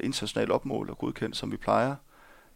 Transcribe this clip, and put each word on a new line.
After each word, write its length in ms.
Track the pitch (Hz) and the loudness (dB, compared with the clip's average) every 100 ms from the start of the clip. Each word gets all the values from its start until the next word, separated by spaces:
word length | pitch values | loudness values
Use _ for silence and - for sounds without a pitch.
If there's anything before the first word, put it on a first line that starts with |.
internationalt 500 | 120 - 107 107 - | -2 -2 -2 0 2
opmålt 400 | 120 - 110 104 | 2 2 -2 -4
og 80 | - | -2
godkendt, 380 | - - 113 - | -4 -2 -4 -4
som 160 | 107 | -4
vi 40 | 104 | -2
plejer. 380 | - 107 127 143 - - - - - | 2 4 4 -2 -12 -20 -20 -20 -20